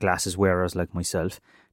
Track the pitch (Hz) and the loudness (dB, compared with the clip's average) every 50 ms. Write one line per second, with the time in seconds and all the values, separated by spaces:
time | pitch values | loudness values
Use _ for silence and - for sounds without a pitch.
0 | - 95 90 85 - 98 87 95 98 95 90 90 92 87 - 95 87 - - 87 | 0 0 0 0 0 -4 0 2 4 4 4 4 2 0 -2 -2 -4 -4 -4 -4
1 | 87 - - 90 80 92 - - - _ _ _ _ _ | -4 -2 -2 -2 -2 -2 -6 -8 -16 _ _ _ _ _